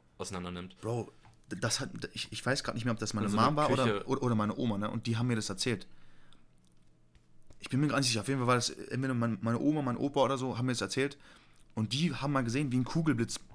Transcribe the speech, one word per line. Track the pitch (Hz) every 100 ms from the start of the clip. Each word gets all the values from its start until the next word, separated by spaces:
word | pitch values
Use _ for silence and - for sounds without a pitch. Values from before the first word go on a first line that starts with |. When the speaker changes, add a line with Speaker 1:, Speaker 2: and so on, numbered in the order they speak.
| _ -
Speaker 1:
auseinander | 92 92 90
nimmt. | 87 92 -
Speaker 2:
Bro, | 110 117 101 - - - -
d-, | 95
das | 120 -
hat, | 135 -
d-, | -
ich, | - -
ich | 107
weiß | 123 139
grad | - 120
nicht | 120
mehr, |
ob | 110
das | 107
meine | 104 101
Speaker 1:
Und |
so | 104
eine | 123
Speaker 2:
Mom | 151
war | 151
oder, | -
Speaker 1:
Küche. | 120 101 -
Speaker 2:
oder, | 139
oder | 127
meine | 107 104 123
Oma, | 123 101
ne? | 107
Und | 113 117
die | 113
haben | 123
mir | 113
das | 104
erzählt. | 95 127 104 - - - - - - - - - - - - - - - - - -
Ich | -
bin | 131
mir | 147
gar | 123
nicht | 127
sicher. | 113
Auf | 101
jeden | 135
Fall | 120
war |
das | 123 113
entweder | - - 123 131
mein, | 123 117 110
meine | 113 117
Oma, | 143 151
mein | 131 117
Opa | 143 143
oder | 123 135
so, | 127 110
haben | 127
mir |
das | 120
erzählt. | 98 - 139 - - - - - -
Und | - 110
die | 131 170
haben | 120 139
mal | 139
gesehen, | 117 123 143
wie | 123
ein |
Kugelblitz | 123 160 156 117 113 - -